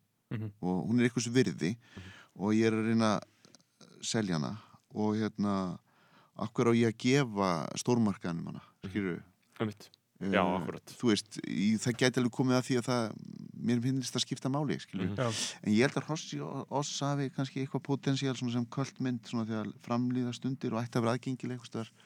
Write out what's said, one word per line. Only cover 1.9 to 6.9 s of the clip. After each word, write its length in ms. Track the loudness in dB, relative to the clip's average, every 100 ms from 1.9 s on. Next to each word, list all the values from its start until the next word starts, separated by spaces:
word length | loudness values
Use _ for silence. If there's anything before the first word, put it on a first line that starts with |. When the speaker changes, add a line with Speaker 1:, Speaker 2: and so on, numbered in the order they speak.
| -18 -18 -20 -20 -4
Speaker 2:
og 140 | 2
ég 120 | 4 4
er 40 |
að 120 | 4 2
reyna 320 | 2 4 2
að 20 | -2 _ -20 -20 _ _ -20 -12
selja 320 | -4 -2 0 0
hana 180 | -2 -6 -14 -20 _
og 220 | -4 -2 0
hérna, 640 | -2 -2 -2 0 -2 -8 _ _ _ -20 _ -8
af 160 | -6
hverju 180 | 0 4
á 40 | 4
ég 120 | 4